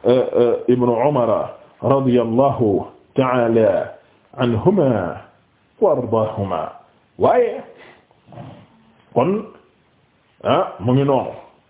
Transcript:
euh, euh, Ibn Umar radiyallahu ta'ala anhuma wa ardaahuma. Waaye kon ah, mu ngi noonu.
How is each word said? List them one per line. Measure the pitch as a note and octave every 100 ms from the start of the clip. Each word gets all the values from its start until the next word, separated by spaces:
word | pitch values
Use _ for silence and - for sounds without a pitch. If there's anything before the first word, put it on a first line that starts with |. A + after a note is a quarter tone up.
| A#2+
euh, | B2+ A2
euh, | - A#2+ - -
Ibn | B2 B2
Umar | A2+ C#3 C#3+ A2+ F#2+ C#2+ - - _
radiyallahu | B2 C3+ C3 A#2+ A2+ A#2 C#3 A#2+ A2 F2+ - - _ -
ta'ala | B2+ B2+ A#2 A2+ G#2+ - - - _ _ _ -
anhuma | B2 A2 F3 G3 C#3 G#2+ F2 G2 - _ _ _ _ _
wa | G3+
ardaahuma. | C#3 A2+ A2+ G#2+ - F#2+ E2+ D#2 - _ _ _ -
Waaye | A2+ B3 A#3 - - - - - _ _ _ - - - - _ _ _ _
kon | - C#3+ G#3 - - _ _ _ _ _ _ _ _
ah, | - C#3+ F#3+ -
mu | G2+
ngi | B2+
noonu. | C#3+ C3+ G2 - - _